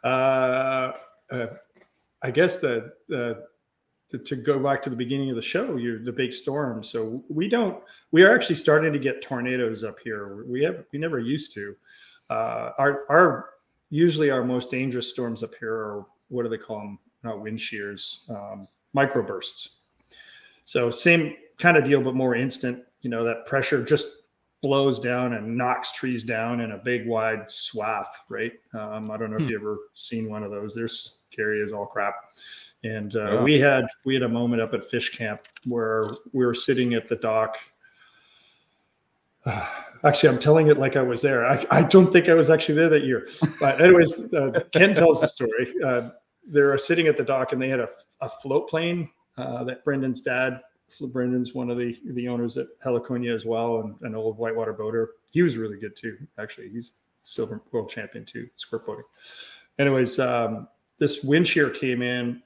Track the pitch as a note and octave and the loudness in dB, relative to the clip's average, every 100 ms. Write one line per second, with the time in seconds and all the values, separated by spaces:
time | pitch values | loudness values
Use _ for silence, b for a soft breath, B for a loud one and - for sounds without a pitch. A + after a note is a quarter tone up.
0 | A#2+ C3 C3 C3 C3 B2+ C3 C3 B2+ - | 0 2 2 2 2 0 0 -2 -4 -8
1 | - _ _ B2+ A2+ - _ _ _ _ | -20 _ _ -8 -8 -10 _ _ _ _
2 | _ _ B2+ B2 F3 - D3 A#2 A#2 - | _ _ -4 2 2 2 -2 -4 -6 -20
3 | _ D3 A#2+ A2+ - _ _ _ _ _ | _ -6 -4 -6 -12 _ _ _ _ _
4 | _ B2 - C3 A#2+ C#3 C#3 C3+ - A#2+ | _ -14 -8 -6 0 0 2 0 -4 -6
5 | B2 C#3 C3+ A#2 A2+ E3+ C4 C#3+ A#2+ A2 | -4 -2 -2 -4 -4 -4 -2 -4 -4 -6
6 | A#2+ A#2+ B2+ - - C#3+ C#3 A2+ G#2+ A#2+ | -8 -4 -4 -4 -6 -4 -4 -6 -8 -6
7 | A2 A#2+ - D3+ G3 A#3+ G#3 - B B | -6 -8 -8 -4 0 0 0 -4 B B
8 | B D#3+ F#3+ A#3 - D#3 - D3+ D#3+ D3 | B 8 8 8 2 0 4 4 4 0
9 | C3 B2 - B2+ B2+ B2+ A#2 G#2+ G#2+ F#2+ | -2 -4 -8 -6 -2 -2 -2 -4 -10 -10
10 | A#2 G#2+ G2+ G2+ B2 B2 D#3 F3+ - C#3+ | -10 -10 -10 -14 -8 -2 -2 -2 -10 -8
11 | D#3+ C#3+ A#2 D3+ D3 - G2+ G2+ b b | -4 -4 -4 -4 -6 -12 -14 -14 b b
12 | b b _ A2+ A2+ A2+ A2+ - C#3 C#3 | b b _ -4 -4 -4 -8 0 2 2
13 | - D3+ F3 B2 - _ _ _ _ D3+ | 4 6 6 4 -10 _ _ _ _ 2
14 | F3 D3+ D3 C3 B2 B2 A#2+ B2+ C3 B2 | 4 4 2 2 0 -2 -4 -4 -4 -4
15 | A#2 - A#2+ A2+ A2+ - A2+ A2+ G#2+ G#2 | -6 -6 -6 -6 -10 -10 -8 -6 -6 -10
16 | G2 _ _ B2 A#2 A2 - G#2+ G#2 G2+ | -14 _ _ -6 -4 -6 -8 -10 -10 -16
17 | _ _ A#2 G#2+ G#2+ A2 - G#2+ G2+ G2+ | _ _ -10 -10 -8 -8 -8 -8 -10 -8
18 | - - - G#2+ G2+ G2 G2 _ _ C#3 | -10 -10 -14 -14 -12 -16 -18 _ _ 0
19 | C3+ B2+ G2 F#2+ - - - _ _ _ | 0 0 -4 -8 -10 -12 -16 _ _ _
20 | _ B B B B B - C3+ A#2+ A2+ | _ B B B B B -6 -2 -2 0
21 | E3+ E3+ D3+ - - _ F3 E3 C3 C#3 | 2 2 0 -8 -20 _ 4 4 4 2
22 | B2+ B2+ C3 A#2+ C3 - B2 B2 - _ | 2 -2 0 0 -2 -4 -6 -8 -14 _
23 | B2 A#2 A#2 A2+ - C3+ B2+ C#3 A2+ - | -8 -4 -4 -4 -4 -2 0 -2 2 0
24 | - - _ _ _ _ C3+ C#3 C#3 A#2+ | 0 -10 _ _ _ _ 0 2 2 0
25 | A#2+ B2 B2+ A#2 G#2+ A#2 B2 B2 - - | -2 -2 -2 -4 -6 -2 -2 -2 -4 -6
26 | C3 B2 A2 A2+ A2+ A#2+ A2+ G2+ B2 B2 | -4 -4 -4 -4 -2 -4 -6 -6 -4 -4
27 | A2+ A2+ A2 A2 G#2+ - - A2 G#2+ G#2+ | -2 -2 -2 -4 -6 -8 -6 -6 -4 -4
28 | G2 - _ G#2+ A2+ - _ A2+ G#2+ G#2+ | -6 -14 _ -8 -8 -10 _ -12 -10 -10
29 | G#2+ G#2+ A2+ A2 C#3 A2 G#2+ G#2 - - | -10 -8 -6 -4 -4 -4 -6 -8 -10 -8
30 | - A2+ A2 G#2+ G#2 G2+ G#2 A2+ A#2 - | -6 -4 -8 -8 -10 -10 -10 -8 -8 -8
31 | - - _ - G#2+ G#2+ G#2 G#2 G2+ G#2+ | -10 -14 _ -6 -4 -2 -4 -6 -8 -4
32 | G2+ G2+ - B B B B B A2+ A2 | -4 -6 -16 B B B B B -8 -8
33 | G#2 A2 G#2+ A2 B2+ D3 C#3+ C3+ A#2 - | -6 -4 0 2 4 6 6 4 0 -6
34 | C3 C3+ B2 A#2 A#2+ A#2 A2+ G#2+ - B2 | -4 -2 0 -2 0 -2 -2 -4 -4 -4
35 | - - A2+ G#2+ - - B2 A#2+ A2 A2 | -4 -6 -8 -8 -14 -14 -6 -4 -2 -2
36 | G#2+ A2+ - C3+ B2 A#2 - B2+ B2 A#2 | -2 -6 -8 0 0 2 0 2 2 0
37 | A2+ A#2 A2+ A2 A2 - - _ b b | -2 -4 0 0 -2 -6 -16 _ b b
38 | b b b b b b b b _ _ | b b b b b b b b _ _
39 | _ _ _ _ - G#2 B B B B | _ _ _ _ -8 -6 B B B B
40 | D3 C#3+ D3+ B2+ D3+ D#3 D3+ C#3+ C3+ C#3 | 2 6 4 4 4 6 6 4 4 0
41 | B2+ A#2+ C#3+ B2+ A#2+ C#3 - D3+ D#3 F#3+ | 0 0 0 2 2 0 2 4 8 10
42 | F3+ F3 E3+ E3 D3 D#3+ - D3+ E3 D3+ | 10 6 8 6 8 4 4 4 6 4
43 | C3+ A#2+ - B D#3+ - C#3 C3 F3 F3+ | 2 -2 -4 B -2 2 0 8 10 10
44 | E3 - - E3 C#3 C#3+ - D#3+ G3 G3 | 8 2 -2 0 0 -2 0 4 6 8
45 | E3+ D3 D#3 - A#2+ A2+ B2 B2+ C#3+ B2 | 6 6 2 0 -4 -2 -4 -2 0 0
46 | A#2 - _ _ - D3 C#3 C#3 - E3+ | -2 -16 _ _ 0 4 4 4 2 2
47 | D#3+ - B2+ C3+ B2+ B2+ C3 C3 A2+ - | 4 2 0 0 0 -2 -2 -2 -4 -8
48 | - _ B2+ - C#3 C#3 - D#3+ E3+ F3 | -20 _ -12 -10 -2 -2 0 -4 -2 -4
49 | D#3+ _ _ - C3+ B2 B2 B2+ - C#3 | -6 _ _ -12 -8 -6 -8 -6 -2 -2
50 | C3 B2 - B2 C3 B2 - _ _ - | -2 -4 -2 0 -2 -4 -14 _ _ -14
51 | C3+ B2+ B2 B2+ B2 C#3 A#2+ A#2+ A#2+ A#2 | -8 -4 -2 -2 -4 -6 -4 -4 -4 -6
52 | B3+ B2 B2 A#2+ A#2+ A2+ - - C3+ A#2+ | -10 -6 -4 -4 -4 -4 -8 -8 -2 -2
53 | - B2 A#2+ A2+ G#2+ A2+ A#2 A#2 G#2+ - | -2 -4 -2 -4 -2 -2 0 -2 -4 -10
54 | A#2+ A2 A2 G#2+ A#2 A2+ A2+ G#2 G#2+ A2+ | -10 -6 -6 -4 -4 -2 -4 -4 -4 -2
55 | A2+ - _ D#3+ F3 A#2 A2 G2+ G#2+ - | -4 -6 _ 2 2 0 -8 -10 -12 -12
56 | A#2 G#2 C#3 - G#2+ - F#2+ A2+ A#2 _ | -12 -12 -18 -14 -14 -14 -14 -14 -14 _
57 | _ _ - - G#2+ G#2+ _ A#2+ G#2 - | _ _ -12 -8 -6 -8 _ -8 -6 -10
58 | G#2 A2 - A#2 A#2+ _ - A2 - G#2+ | -12 -16 -16 -16 -16 _ -10 -8 -8 -12
59 | - B B B B B B - C#3 C3+ | -16 B B B B B B 0 2 4
60 | A#2+ - B2+ A#2+ A#2 A2 - _ _ _ | 2 0 0 0 -2 -4 -12 _ _ _
61 | C#3+ - C3 D3+ F3 E3 C#3 - C3 B2 | 0 0 2 4 4 2 2 0 -2 -2
62 | B2 B2 A#2+ A#2+ | -2 -2 -4 -6